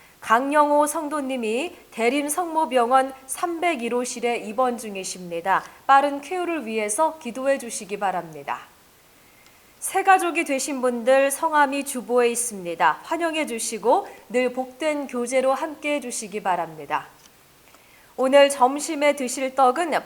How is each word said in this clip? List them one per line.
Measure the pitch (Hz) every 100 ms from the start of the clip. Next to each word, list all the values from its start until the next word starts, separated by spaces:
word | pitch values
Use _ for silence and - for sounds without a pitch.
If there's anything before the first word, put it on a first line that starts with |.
| - _
강영호 | - 226 277 302 294 294 294
성도님이 | 320 294 302 262 262 220 226 349 - -
대림 | - 226 285 294
성모병원 | 285 349 320 311 254 233 262 262 - -
삼백일 | - 349 330 349 302 233
호실에 | 240 247 233 240 233
입원 | 202 214 254 233
중이십니다. | 220 196 185 185 180 170 180 180 - - -
빠른 | 277 285 277
쾌유를 | 285 370 349 330 226
위해서 | 220 208 214 311 311
기도해 | 233 240 269 277
주시기 | 233 - 180 196
바랍니다. | 202 180 165 156 139 120 - _ _ _ _ _ _ _ _ _ _ _
새 | - 370
가족이 | 381 370 339 320
되신 | 311 269 285 269
분들 | 247 240 226 269 277
성함이 | 277 320 302 277 277
주보에 | 277 254 208 247 240
있습니다. | 233 - 202 175 165 170 151
환영해 | - 330 339 311 254
주시고 | 226 - 220 208 349 - - -
늘 | 226 247
복된 | 247 254 - 311 294 269
교제로 | 247 240 262 262
함께해 | 269 320 285 294 294
주시기 | 247 226 208 202
바랍니다. | 196 180 160 156 143 147 - - - _ _ _ _ - _ _ _ -
오늘 | 262 277 277
점심에 | 277 254 285 294 302 294
드실 | 285 247 277 262
떡은 | 262 254 254 349 190